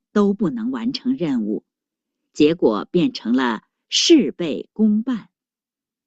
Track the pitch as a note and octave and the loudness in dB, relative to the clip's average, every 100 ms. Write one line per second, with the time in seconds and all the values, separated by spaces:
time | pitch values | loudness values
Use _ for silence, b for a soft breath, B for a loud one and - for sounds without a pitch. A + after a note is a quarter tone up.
0 | _ G#3+ G3+ G3+ F3+ A#2+ A#2 C3 A#2 - | _ 0 0 0 -2 -2 -6 -4 -6 -4
1 | B2 C3+ E3 B2+ G#2+ G2+ _ _ _ _ | -4 -2 -2 -2 -4 -6 _ _ _ _
2 | _ _ _ - D3+ E3+ C#3+ G2+ - F3 | _ _ _ 2 2 4 0 0 -2 0
3 | C#3+ - A2 B2+ B2 G#2+ _ _ - - | 0 -2 -2 0 0 -4 _ _ -8 -2
4 | - D#4+ E3 - E3 G2+ - - A3 G#3+ | 4 4 4 -4 -6 -6 -8 0 2 2
5 | B3 A#3 - _ _ _ _ _ _ _ | -2 -6 -10 _ _ _ _ _ _ _